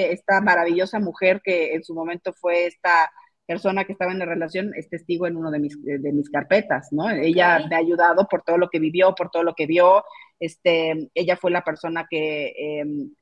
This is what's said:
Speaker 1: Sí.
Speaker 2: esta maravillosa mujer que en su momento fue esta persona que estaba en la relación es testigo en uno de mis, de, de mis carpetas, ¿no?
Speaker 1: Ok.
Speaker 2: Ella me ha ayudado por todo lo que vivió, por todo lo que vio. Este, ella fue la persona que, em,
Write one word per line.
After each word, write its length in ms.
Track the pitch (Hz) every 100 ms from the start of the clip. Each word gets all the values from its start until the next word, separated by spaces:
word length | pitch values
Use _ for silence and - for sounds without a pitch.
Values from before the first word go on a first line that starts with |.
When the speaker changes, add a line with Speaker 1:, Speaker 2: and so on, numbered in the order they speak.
| 190
Speaker 1:
Sí. 60 |
Speaker 2:
esta 260 | 208 - 196
maravillosa 580 | 208 175 170 170 190 214
mujer 420 | 190 - 185 190
que 300 | 202 175 156
en 100 | 160
su 100 | 160 165
momento 360 | 165 175 190
fue 340 | - 175 175 175
esta 440 | - 180 170 160 - _ _ -
persona 380 | 170 196 190 190
que 60 |
estaba 180 | - 180
en 60 | 190
la 60 | 170
relación 460 | 165 165 185 202 -
es 140 | 156
testigo 380 | 165 - 170 175
en 100 | 165
uno 140 | 160
de 80 | 151
mis, 240 | 147 -
de, 160 | - 139
de 120 | 143
mis 180 | 143 143
carpetas, 560 | 143 143 196 214 131 -
¿no? 140 | 147 202
Speaker 1:
Ok. 60 | 185
Speaker 2:
Ella 380 | 160 175 175 165 156
me 60 | 165
ha 40 |
ayudado 480 | 165 170 175 170 196
por 140 | 175
todo 140 | - 170
lo 120 | 180
que 100 | 165
vivió, 340 | 156 175 185
por 160 | 185 175
todo 140 | 170
lo 100 | 170
que 140 | 165 151
vio. 360 | 170 180 196 214 - - _
Este, 720 | 165 - 180 165 160 160 143
ella 240 | 165 180 175
fue 120 | 180
la 120 | 175
persona 440 | 170 156 165 165 160
que, 440 | 160 156 151 139 -
em, 540 | 151 151 147 147 135 -